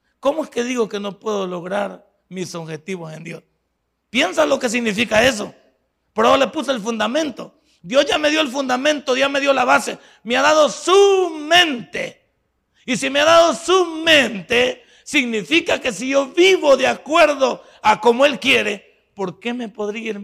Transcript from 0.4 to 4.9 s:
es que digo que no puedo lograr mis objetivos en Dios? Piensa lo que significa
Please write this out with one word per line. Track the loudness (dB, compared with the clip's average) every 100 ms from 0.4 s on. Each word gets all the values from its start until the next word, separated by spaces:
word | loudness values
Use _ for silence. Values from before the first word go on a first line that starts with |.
es | -6
que | -6
digo | -4 -4 -4
que | -6
no | -10 -10
puedo | -6 -4 -6
lograr | -8 -6 -6 -6 -10 _ _ _
mis | -10 -10
objetivos | -10 -12 -12 -10 -12 -12
en | -16
Dios? | -16 -18 _ _ _ _ _ _ _
Piensa | -2 -2 0
lo | 0 0
que | -2
significa | -2 -2